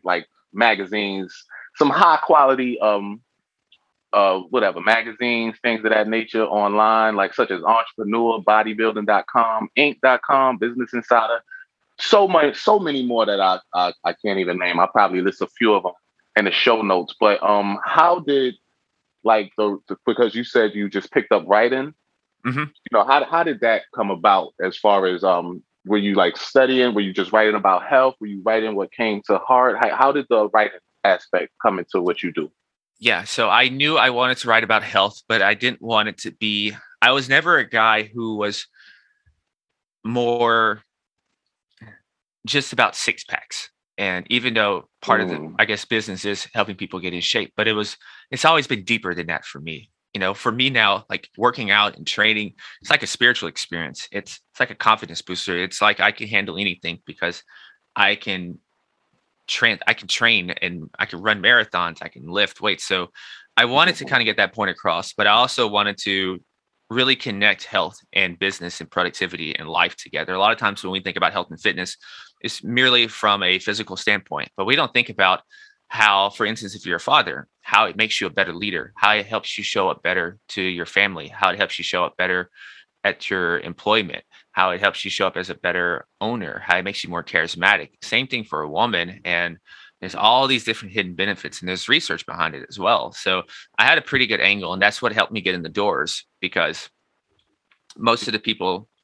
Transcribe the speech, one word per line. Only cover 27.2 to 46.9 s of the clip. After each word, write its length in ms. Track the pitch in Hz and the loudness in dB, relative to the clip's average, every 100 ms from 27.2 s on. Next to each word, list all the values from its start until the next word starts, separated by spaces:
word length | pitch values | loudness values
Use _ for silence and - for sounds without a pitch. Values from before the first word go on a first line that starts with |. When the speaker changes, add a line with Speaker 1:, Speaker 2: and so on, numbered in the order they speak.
| 90 | 0
Speaker 1:
writing 220 | 110 107 107 | 4 4 2
about 280 | 98 90 - | 2 2 4
health? 300 | 135 131 131 | 4 4 0
Were 60 | 107 | -12
you 140 | 98 95 | -6 0
writing 300 | 110 110 101 | 0 0 -4
what 160 | 92 | -6
came 280 | - 113 104 - | -4 -4 -4 0
to 120 | 98 | -2
heart? 380 | - 127 127 107 | 4 4 4 2
How, 160 | 113 - | 0 4
how 160 | 139 | 2
did 160 | 143 123 | 2 2
the 200 | 117 104 | 2 4
writing 300 | 110 104 90 _ _ 101 | 2 2 -2 _ _ 2
aspect 480 | 90 - 92 85 _ | 2 2 -2 -2 _
come 180 | 117 95 | 0 0
into 220 | 87 95 | -2 -2
what 200 | 90 85 | 0 -2
you 80 | 90 | -4
do? 180 | 82 76 _ _ _ _ _ | -4 -8 _ _ _ _ _
Speaker 2:
Yeah, 240 | 117 92 | -2 -2
so 260 | 92 - 113 | -4 -2 2
I 200 | 107 127 | 2 2
knew 280 | 135 147 156 | 0 0 2
I 120 | 123 | 2
wanted 280 | 120 127 127 | 2 0 -2
to 80 | 120 | 2
write 140 | 113 | 2
about 200 | 110 110 | 4 0
health, 380 | 101 98 98 - _ | 2 0 0 -2 _
but 120 | 113 | 0
I 120 | 98 | 2
didn't 280 | 107 123 120 | 2 -2 -4
want 280 | 113 110 107 | -2 0 0
it 80 | - | -6
to 120 | 110 | -14
be, 440 | - 110 104 104 101 - - | -6 -4 -4 -4 -8 -20 0
I 100 | 120 | 2
was 180 | 135 127 | 2 2
never 280 | 139 160 160 | 0 4 0
a 100 | 117 | 2
guy 360 | 117 113 110 | 2 2 2
who 320 | 107 117 113 107 | -2 -8 -6 -4
was 300 | 104 104 - _ - - _ _ _ _ _ _ _ _ _ _ | -4 -6 -12 _ -20 -20 _ _ _ _ _ _ _ _ _ _
more 800 | 107 120 120 120 117 117 110 110 _ _ _ _ _ _ _ _ _ _ - - _ _ _ _ 107 | -6 -2 0 2 4 4 2 -2 _ _ _ _ _ _ _ _ _ _ -20 -20 _ _ _ _ -4
just 280 | 143 135 | -4 -2
about 220 | 120 113 - | 0 0 0
six 280 | - - | -4 -4
packs. 480 | - - - - - _ _ - | -8 -10 -10 -14 -14 _ _ -6
And 280 | 98 90 87 | -4 -4 -4
even 240 | 120 123 | -2 0
though 340 | 113 104 92 - _ | 0 0 -2 -6 _
part 200 | - 110 | 0 2
of 80 | 95 | 2
the, 100 | 80 | -6
Speaker 1:
Mm. 160 | 78 87 | -8 -2
Speaker 2:
I 80 | 107 | -2
guess, 180 | 104 - | -2 -4
business 400 | 113 107 92 104 | -4 -4 -8 -6
is 220 | 101 - | -6 -8
helping 220 | 117 104 95 | -4 -4 -4
people 240 | 92 | -10